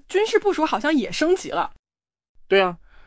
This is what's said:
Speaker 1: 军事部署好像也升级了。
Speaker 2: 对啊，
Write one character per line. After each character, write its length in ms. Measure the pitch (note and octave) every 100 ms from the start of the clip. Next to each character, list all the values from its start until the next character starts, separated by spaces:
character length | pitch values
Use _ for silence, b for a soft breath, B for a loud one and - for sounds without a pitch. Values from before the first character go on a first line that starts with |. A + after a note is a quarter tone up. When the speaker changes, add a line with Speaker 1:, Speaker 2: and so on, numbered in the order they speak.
| -
Speaker 1:
军 180 | F#4 A4
事 140 | G#4+
部 140 | G#4
署 120 | D#4+ D#4
好 140 | -
像 140 | D4
也 180 | D#4 G#3
升 240 | - D#4 F#4
级 140 | C#3
了。 220 | E3 - - _ _ _ _ _ - -
Speaker 2:
对 140 | G3
啊， 160 | F#3 F3 b b